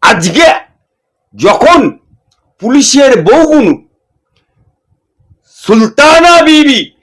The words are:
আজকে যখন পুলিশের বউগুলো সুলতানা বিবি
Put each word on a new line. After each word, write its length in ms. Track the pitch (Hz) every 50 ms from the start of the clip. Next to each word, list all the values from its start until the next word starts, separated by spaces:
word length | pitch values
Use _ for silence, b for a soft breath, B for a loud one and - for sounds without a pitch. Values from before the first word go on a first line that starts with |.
আজকে 420 | - 180 226 180 165 180 160 - - - - - - _ _ _ _ _ _ _ _ _ _ _ _ _ _
যখন 640 | 101 110 196 214 - - 294 349 339 247 156 - _ _ _ _ _ _ _ _ _ _ _ _ _
পুলিশের 640 | - 220 254 285 262 - - 269 285 269 254 202 156
বউগুলো 500 | 170 233 311 330 302 302 311 247 185 143 - _ _ _ _ _ _ _ _ _ _ _ _ _ _ _ _ _ _ _ _ _ _ _ _ _ _ _ _ _ _ _ _ _
সুলতানা 960 | _ _ - - - 208 220 220 220 220 - 285 311 311 330 330 349 339 339
বিবি 500 | 320 311 311 302 302 294 269 220 160 - _ _